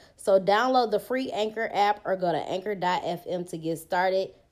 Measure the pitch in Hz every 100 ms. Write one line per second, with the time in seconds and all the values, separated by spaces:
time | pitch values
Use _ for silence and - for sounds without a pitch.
0 | - - - 196 185 202 254 262 233 202
1 | - 262 262 196 214 220 226 185 202 208
2 | - 185 180 156 - - 214 202 180 180
3 | 143 175 - 180 180 170 160 160 - 180
4 | 190 190 190 - _